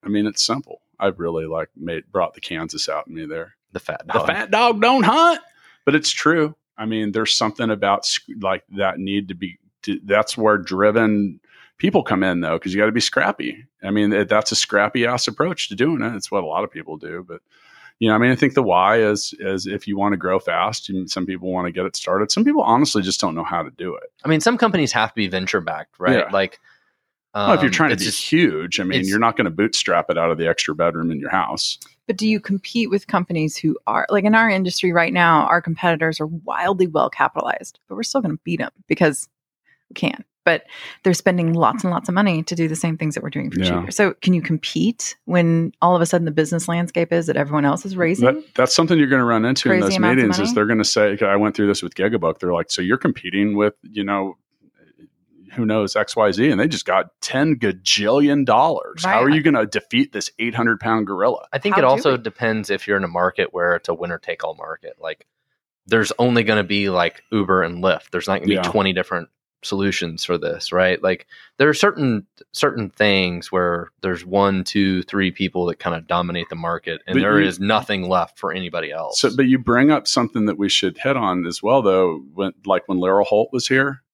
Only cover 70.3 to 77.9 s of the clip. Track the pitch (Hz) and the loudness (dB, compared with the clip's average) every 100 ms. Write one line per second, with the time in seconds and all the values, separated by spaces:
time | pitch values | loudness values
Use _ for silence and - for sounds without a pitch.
70.3 | 87 78 85 - 90 92 92 95 92 - | -2 -2 -6 -4 2 2 2 0 -2 -6
71.3 | - - _ 147 147 202 - 139 110 - | -20 -20 _ 2 4 2 2 0 0 -4
72.3 | _ - - 147 - 101 _ 104 98 90 | _ -16 -2 -2 -2 -8 _ 2 4 0
73.3 | 87 - 92 87 87 87 _ 95 90 90 | -4 -4 -2 0 -2 -6 _ -6 -6 -2
74.3 | 98 101 98 92 104 98 92 87 104 92 | 2 2 2 -2 0 2 0 -2 -2 -2
75.3 | 85 95 92 87 - 90 82 82 87 87 | -2 -4 -2 -4 -2 -4 -6 -2 -2 -2
76.3 | 87 85 82 82 85 - 80 - 113 101 | -4 -6 -8 -6 -6 -6 -10 -2 0 4
77.3 | 104 98 87 98 113 120 | 4 4 0 0 0 0